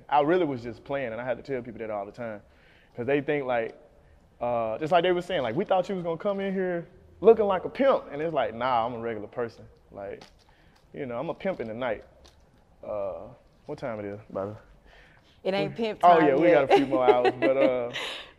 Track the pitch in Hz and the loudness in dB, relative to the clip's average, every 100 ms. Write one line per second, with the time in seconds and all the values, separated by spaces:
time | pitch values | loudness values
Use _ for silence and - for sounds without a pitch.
0 | - 143 147 180 160 127 120 110 - 139 | 0 2 4 2 2 -2 -8 -12 -8 -6
1 | 123 110 127 120 127 131 120 107 107 104 | -6 -6 -6 -6 -6 -8 -8 -12 -8 -8
2 | 101 110 117 104 - _ _ _ _ - | -8 -10 -12 -12 -16 _ _ _ _ -8
3 | 120 147 139 147 127 120 113 - - _ | 0 0 0 -2 0 -2 -2 -8 -20 _
4 | _ _ _ _ 120 120 113 110 156 175 | _ _ _ _ -2 -2 -2 -4 2 2
5 | 180 175 175 180 120 127 - 190 180 190 | 4 0 -2 -4 -2 -2 0 0 0 -4
6 | 170 165 208 196 196 190 185 175 165 - | -6 -4 -4 -4 -4 -4 -4 -4 -8 -18
7 | - - 220 226 202 185 143 - 269 208 | -20 4 6 6 4 0 -4 0 2 2
8 | - 147 165 151 110 113 127 120 117 117 | -2 -6 -4 -2 -2 -2 0 0 0 -4
9 | 117 107 104 - 117 - 110 - _ 104 | -6 -8 -8 -8 -8 -10 -20 -20 _ -14
10 | 98 - - _ _ _ _ _ _ 156 | -12 -12 -18 _ _ _ _ _ _ -12
11 | 131 117 160 - 196 165 113 113 127 104 | -8 -8 -8 -6 -6 -6 -8 -6 -6 -6
12 | - _ - _ _ _ _ _ - 104 | -10 _ -20 _ _ _ _ _ -10 -8
13 | 98 85 107 127 _ _ - 151 135 107 | -6 -8 -14 -20 _ _ -16 -12 -8 -8
14 | 101 104 - 98 101 110 - - _ - | -8 -12 -10 -8 -6 -8 -18 -20 _ -20
15 | - _ _ _ 190 196 196 139 226 202 | -20 _ _ _ -4 -4 -4 -4 -6 4
16 | 175 170 151 135 175 151 139 - 277 269 | 6 8 6 6 6 6 6 4 4 4
17 | - - 381 254 294 269 269 254 240 - | 6 6 4 2 0 4 2 2 -4 -6
18 | - - - | -10 -12 -16